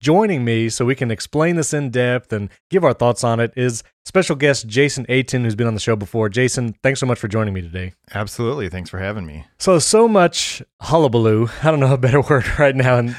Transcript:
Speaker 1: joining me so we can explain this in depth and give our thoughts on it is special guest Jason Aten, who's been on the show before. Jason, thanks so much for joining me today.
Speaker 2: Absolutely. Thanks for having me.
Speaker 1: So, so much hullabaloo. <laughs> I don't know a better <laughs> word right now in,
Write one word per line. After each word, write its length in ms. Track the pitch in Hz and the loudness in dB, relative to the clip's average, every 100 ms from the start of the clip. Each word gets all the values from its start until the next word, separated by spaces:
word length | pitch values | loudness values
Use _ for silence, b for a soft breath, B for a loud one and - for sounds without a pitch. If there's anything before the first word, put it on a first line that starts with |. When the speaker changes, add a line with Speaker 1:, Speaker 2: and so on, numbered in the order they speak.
Speaker 1:
joining 440 | 131 170 214 160 | 2 2 2 0
me 240 | 120 113 113 | 0 0 -2
so 140 | - | -2
we 120 | 123 135 | -2 -2
can 140 | 123 | -4
explain 440 | 110 - 147 165 | -6 -4 -2 0
this 180 | 170 151 | 0 -2
in 180 | 151 139 | -4 -4
depth 420 | 120 123 123 - | -2 0 -2 -4
and 180 | 107 101 b _ | -6 -6 b _
give 140 | 185 | 0
our 100 | 160 | 2
thoughts 300 | 117 120 117 | 2 0 0
on 160 | 120 113 | 0 0
it 140 | 117 | -2
is 300 | - 127 113 b _ - | -2 -4 -4 b _ -4
special 280 | 185 175 | 0 0
guest 320 | 151 147 135 113 | 2 2 2 0
Jason 400 | 110 143 135 120 | 0 2 0 -2
Aten, 360 | 131 123 127 | -2 0 -2
who's 100 | 117 | -2
been 140 | 104 117 | 0 -2
on 60 | |
the 40 | 107 | -2
show 160 | - | -2
before. 340 | 110 101 117 107 | -2 -2 -2 -2
Jason, 460 | 101 127 135 120 104 | 0 0 0 -4 -2
thanks 160 | 131 135 | -2 0
so 80 | 127 | -2
much 140 | 120 | -2
for 80 | 110 | -2
joining 260 | 110 107 | -2 -2
me 60 | 95 | -4
today. 320 | 85 90 92 - _ | -8 -10 -10 -14 _
Speaker 2:
Absolutely. 560 | 101 104 - 117 143 95 | -8 -6 -4 -4 -4 -6
Thanks 200 | 92 85 | -8 -10
for 80 | 92 | -8
having 260 | 95 107 | -8 -8
me. 200 | 82 76 - - | -10 -12 -18 -4
Speaker 1:
So, 180 | - 175 | 2 2
so 300 | - 220 233 | 4 4 4
much 520 | 208 175 - - - - _ | 4 2 0 -6 -8 -16 _
hullabaloo. 680 | - 165 147 117 110 107 117 - | 0 2 4 4 4 2 0 0
<laughs> 60 | |
I 80 | 151 | 0
don't 80 | 156 | 2
know 140 | 135 | 2
a 40 | 135 | 2
better 220 | 123 139 | 2 2
<laughs> 80 | - | 2
word 300 | 143 107 - | 2 0 2
right 160 | 143 | 2
now 240 | 135 127 123 | 2 2 2
in, 160 | 120 | 0